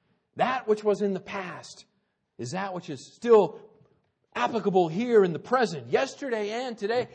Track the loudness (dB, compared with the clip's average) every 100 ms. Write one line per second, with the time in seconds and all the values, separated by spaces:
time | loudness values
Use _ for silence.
0 | _ _ _ -4 -2 -2 -2 0 0 0
1 | -2 -4 -6 -10 -10 -14 -18 -20 -20 _
2 | _ _ _ -14 -10 -8 -8 -10 -10 -14
3 | -14 -8 6 6 6 -2 -20 _ _ _
4 | _ _ _ -4 -2 0 2 2 2 0
5 | 4 6 6 0 -2 0 0 -2 -2 -2
6 | -2 -6 -6 -6 -4 -6 -8 -8 -2 -2
7 | -4